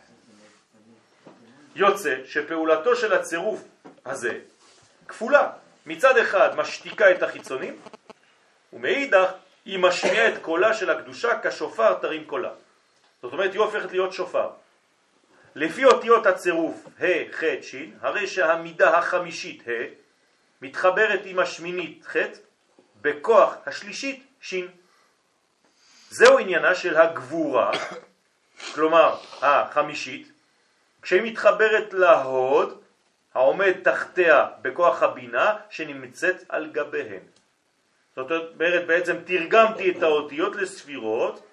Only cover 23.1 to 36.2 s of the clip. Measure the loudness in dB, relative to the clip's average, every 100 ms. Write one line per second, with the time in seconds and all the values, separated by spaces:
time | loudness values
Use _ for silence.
23.1 | -2 4 6 6 2 -12 -12 -12 -10 -10
24.1 | -10 _ _ -10 -8 -8 -14 _ _ _
25.1 | _ _ _ _ _ _ _ _ _ _
26.1 | 6 6 6 4 0 2 0 2 4 4
27.1 | 0 -8 -6 0 0 0 -2 -6 -14 -20
28.1 | _ _ _ _ -18 -12 -2 4 6 4
29.1 | 2 -8 -2 2 2 2 -2 -2 -6 -12
30.1 | -14 -18 _ _ _ _ _ _ _ 0
31.1 | 0 0 -2 -2 0 0 0 -4 2 4
32.1 | 4 2 -2 0 0 0 -6 _ _ _
33.1 | _ _ 0 2 2 0 0 0 -2 -2
34.1 | 2 6 6 4 -4 -8 0 0 2 0
35.1 | -2 -6 0 0 -2 -8 -12 -12 -12 -16
36.1 | -6